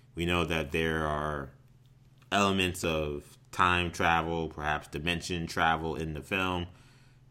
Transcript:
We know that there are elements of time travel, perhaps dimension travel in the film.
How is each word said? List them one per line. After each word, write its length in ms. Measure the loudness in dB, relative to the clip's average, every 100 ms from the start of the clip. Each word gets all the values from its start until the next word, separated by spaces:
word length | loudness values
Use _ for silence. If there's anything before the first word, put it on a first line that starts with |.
| -12 -4
We 100 | 0
know 180 | 2 2
that 260 | -2 -2
there 360 | 0 0 0 0
are 420 | -2 -2 -4 -8 -14 -20 -20 -20 -20 -20 -20 -2
elements 520 | 2 4 4 0 0
of 540 | 0 0 -2 -4 -10 -20 -6
time 380 | 2 4 4 0
travel, 580 | 2 4 4 2 -2 -4
perhaps 380 | -4 -2 -2 -4
dimension 580 | -4 -2 -2 -4 -4 -4
travel 480 | 2 2 2 -2 -4
in 180 | -6
the 80 | -6
film. 460 | -4 -2 0 -2 -4 -10 -20 -20 -20 -20 -16